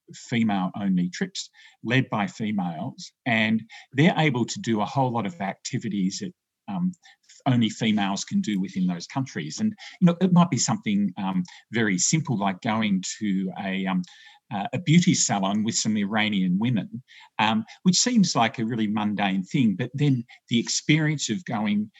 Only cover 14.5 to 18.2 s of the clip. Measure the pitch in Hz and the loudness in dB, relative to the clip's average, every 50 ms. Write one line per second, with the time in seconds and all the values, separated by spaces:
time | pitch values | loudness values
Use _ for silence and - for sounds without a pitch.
14.5 | 110 95 101 - - - - 147 160 180 175 180 139 - - - 110 101 95 95 | -6 -6 -6 -4 -6 -2 2 4 6 6 6 4 4 2 2 0 0 0 0 0
15.5 | 101 110 104 113 - - - 113 107 107 101 98 110 107 107 107 107 95 92 90 | 0 0 0 -2 -2 -2 0 0 0 0 0 0 0 0 0 0 0 2 2 2
16.5 | 90 98 113 127 123 92 - - 113 120 - _ - - - - _ - 107 110 | 2 2 2 0 0 0 -2 -6 -10 -14 -14 _ -20 -20 -20 -8 _ 0 2 2
17.5 | 110 110 113 - - - - 185 180 - - 247 254 220 | 2 0 -2 -6 -8 -2 2 2 2 4 2 4 4 4